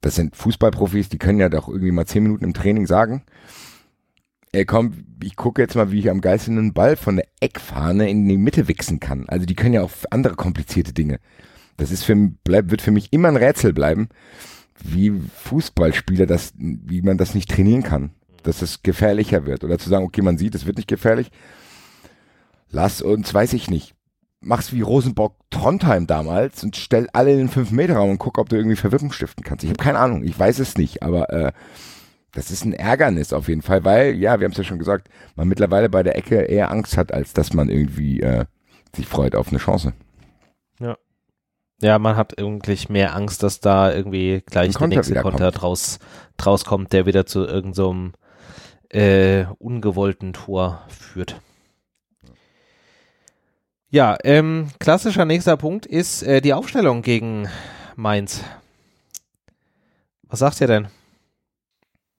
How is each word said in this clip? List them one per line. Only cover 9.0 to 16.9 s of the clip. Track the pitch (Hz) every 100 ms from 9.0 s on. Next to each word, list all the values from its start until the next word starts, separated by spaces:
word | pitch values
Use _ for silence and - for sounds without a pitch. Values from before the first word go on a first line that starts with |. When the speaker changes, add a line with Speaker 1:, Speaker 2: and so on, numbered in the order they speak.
| - 67 64
Speaker 1:
Also | 87 90
die | 90
können | 117
ja | 117
auch | 90 - -
andere | 120 131 82
komplizierte | 90 78 73 - 82
Dinge. | - 76 67 _ _ - _ _ -
Das | 73
ist | 90
für | -
m-, | 104 101 -
bleib-, | - 95 95
wird | 110
für | -
mich | 104 104
immer | 151 175
ein | 143
Rätsel | 123 147 113
bleiben, | 78 73 82 110 _ - - - - _ _
wie | - 82 104 101 69 - -
Fußballspieler | 139 160 - 82 78 - 90 92
das, | 85 - -
wie | 82 65 -